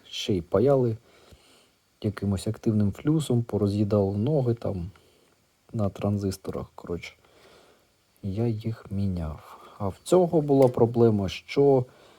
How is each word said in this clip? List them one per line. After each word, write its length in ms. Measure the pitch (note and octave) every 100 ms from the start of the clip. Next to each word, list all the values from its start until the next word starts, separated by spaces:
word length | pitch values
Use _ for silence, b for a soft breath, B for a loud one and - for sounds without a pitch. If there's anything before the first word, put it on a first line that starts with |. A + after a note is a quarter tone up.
| -
ще 240 | - -
й 80 | F#2+
паяли 560 | E2 G2 B2+ C#3 A#2+ A2 b b b b b b b b _ _
якимось 460 | A2 - G2+ G2 A2
активним 440 | G#2+ A#2 G#2+ G2+
флюсом, 520 | - D3+ D#3+ C#3+ A#2+
пороз'їдали 760 | A#2 G2+ G#2 G#2 G#2 G#2 G2 G2+
ноги 360 | B2+ D3+ A#2+
там 380 | A2+ G2 F#2+ F2 - b b b _ _ _ _
на 160 | A2+ G2+
транзисторах. 840 | - G#2 G#2 G2 - - - - -
Коротше, 380 | - F2 - - b b b b b b b b _ _
я 240 | G2 G2 A#2+
їх 440 | G#2+ A2 A2+ -
міняв. 680 | G2 G2+ F2 D#2 D2 - B B B
А 100 | G2+
в 80 | -
цього 380 | - F3+ E3+ E3
була 260 | D3 C3+ B2+
проблема, 600 | B2+ A#2 A#2+ A#2 G#2 F#2
що 560 | - - - C#3+ C3+ B2 b b